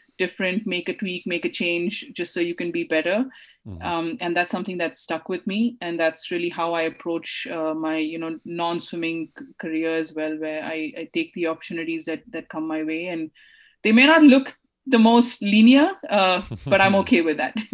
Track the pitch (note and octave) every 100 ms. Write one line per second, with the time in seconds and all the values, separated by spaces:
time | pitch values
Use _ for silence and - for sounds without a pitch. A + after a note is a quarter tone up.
0 | _ - F#3 - F#3 F#3 G3 F3 F3 F3
1 | F#3+ F3 F#3 E3+ E3+ - F3 F3 F3 -
2 | - - E3+ F3+ F3 E3+ F3 E3+ E3 D#3+
3 | D#3+ G#3 C4 - - _ - F2 F3 E3+
4 | E3 - F3 F3 F3 F#3 F#3 F3+ E3 -
5 | - D#3+ - F3+ - G3+ A#3 A#3 F3 E3+
6 | D#3+ D#3+ - F3 E3+ E3+ E3+ E3+ D#3+ -
7 | F3 E3 - - - E3 D#3 D#3 D#3 D#3+
8 | D#3 E3 E3 D#3 E3+ E3+ E3+ E3+ - E3+
9 | E3 E3 D#3 - C3+ - E3 D#3+ D#3+ D#3+
10 | D#3+ D#3 D#3 D#3 D#3 D#3 D#3+ D#3+ D#3 -
11 | D#3+ E3+ D#3+ F3+ E3 D#3+ - E3+ E3 E3
12 | E3 D#3 - E3 - D#3+ D#3+ D#3 D#3 D#3+
13 | F3+ E3 D#3 _ _ _ _ _ G#3+ A3+
14 | C#4 D#4+ D4 C4+ C4+ - _ _ C4+ A#3
15 | A3 A#3 A#3+ - G3+ G#3+ A3+ C4+ F4 F#4+
16 | - G3+ F#3 F3+ - A2 C#3 F#3+ G3 G3
17 | F#3+ F3 E3 D3 - G#3+ -